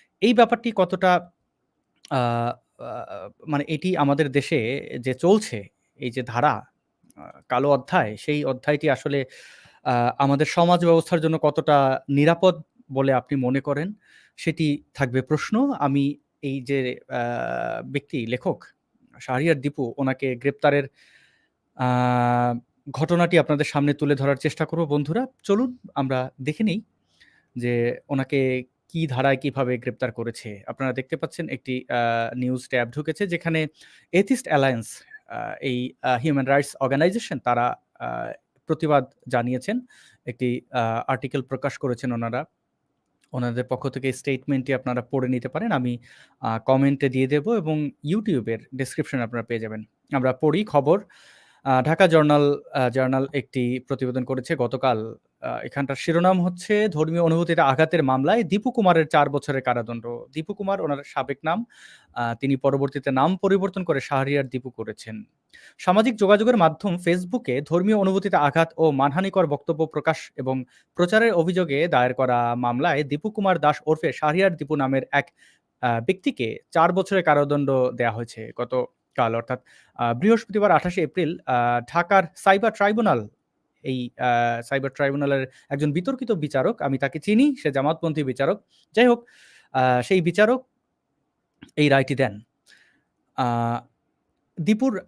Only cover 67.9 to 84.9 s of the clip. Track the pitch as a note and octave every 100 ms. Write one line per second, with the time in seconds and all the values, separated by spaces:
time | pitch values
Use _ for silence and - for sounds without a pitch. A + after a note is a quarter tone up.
67.9 | G#3+ F#3+ F#3+ G3 F3+ D3 D#3+ E3 - D#3+
68.9 | C3+ C#3 C#3+ F#3+ F#3+ E3 C#3+ - D#3 D#3
69.9 | D3+ C#3+ D#3 - - C3 C3 B2+ _ _
70.9 | - F3+ A3 A#3 F3+ E3 F3+ E3+ C#3 E3+
71.9 | C#3+ B2 B2+ C3 A#2+ A#2+ A#2+ B2 A#2+ E3
72.9 | D3 D3 C#3+ G#3+ G#3+ G3 E3+ D3 D3 -
73.9 | D#3 D#3 B2+ D3+ D#3+ G3 D#3+ C#3+ D3+ C3
74.9 | C3+ C3 C#3+ C3+ _ _ _ _ - B2
75.9 | A#2 A#2+ F#3 - - A#2 - _ E3 E3+
76.9 | F3+ F#3 G3 F3 D3 C#3+ D3 C#3 C3 B2+
77.9 | A#2+ A#2+ A2 A#2 - A2 - A#2+ B2+ B2
78.9 | _ _ - A#2 A2+ A#2 B2+ _ _ _
79.9 | - A#2+ A#2+ F#3+ A3+ - G3+ G3+ D#3+ F3+
80.9 | F3+ D3+ - D#3+ F3+ - B2+ A#2+ A#2+ A#2+
81.9 | E3+ F3 G3 E3+ - - G3 A3 A3 G3+
82.9 | G#3+ A3 C3 G#2+ _ _ _ _ _ C#3
83.9 | C3 B2 - B2+ A#2+ A#2+ A#2 A#2+ C#3 C3+